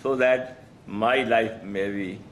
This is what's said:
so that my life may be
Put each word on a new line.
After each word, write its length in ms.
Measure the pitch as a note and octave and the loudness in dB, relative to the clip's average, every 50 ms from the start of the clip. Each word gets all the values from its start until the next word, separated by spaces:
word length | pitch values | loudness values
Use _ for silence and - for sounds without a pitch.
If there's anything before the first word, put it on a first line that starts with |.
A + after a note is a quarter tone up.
| - | -4
so 120 | C3+ C3+ B2+ | -2 2 4
that 480 | B2+ B2+ B2+ B2+ D#3+ - - - - - - - - | 4 4 4 2 0 -4 -12 -18 -20 -20 -20 -20 -16
my 380 | - G2 G#2 A2 A#2+ B2+ C3+ B2+ | -10 -6 -2 0 2 2 2 2
life 400 | A2+ A#2 A2+ A2+ A2 - - - | 2 2 2 2 2 -2 -8 -12
may 260 | G2 G2 G2 G2 G2+ | -8 -4 -4 -4 -4
be 300 | G2+ G2+ G2 F#2 F#2+ G#2+ G#2 - | -4 -6 -6 -6 -8 -10 -14 -18